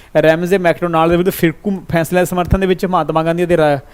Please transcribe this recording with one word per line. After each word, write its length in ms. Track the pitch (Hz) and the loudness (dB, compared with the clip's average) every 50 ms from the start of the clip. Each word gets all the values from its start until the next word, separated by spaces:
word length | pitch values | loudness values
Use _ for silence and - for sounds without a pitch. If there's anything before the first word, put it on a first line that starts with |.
| - - - | -10 -4 -2
ਰੈਮਜ਼ੇ 420 | 156 151 156 160 165 180 170 196 | 2 2 2 2 2 0 0 0
ਮੈਕਡੋਨਾਲਡ 540 | 190 180 170 151 - 175 175 165 160 160 170 | 0 2 0 0 0 -2 -2 0 2 2 2
ਦੇ 60 | 175 | 2
ਵਿਰੁੱਧ 180 | 170 180 185 - | 2 0 0 -2
ਫਿਰਕੂ 480 | - 175 165 151 - - 208 196 190 185 - | 0 0 -2 -2 -2 -4 -6 -6 -6 -6 -4
ਫੈਸਲੇ 340 | 180 165 156 - 180 180 180 | -2 -2 -2 0 0 0 0
ਸਮਰਥਨ 340 | - 185 180 170 - 196 190 | 0 -2 -4 -2 0 0 0
ਦੇ 80 | 196 | 0
ਵਿੱਚ 180 | 185 185 - 196 | 0 -2 -2 -2
ਮਹਾਤਮਾ 380 | 180 185 170 156 156 160 160 160 | -2 -2 -2 -2 0 -2 -2 0
ਗਾਂਧੀ 200 | 165 165 175 175 | 0 -2 -2 0
ਅਤੇ 140 | 165 175 | 0 2
ਰਾ-, 220 | 160 156 147 143 135 - - | 2 2 2 0 -2 -4 -10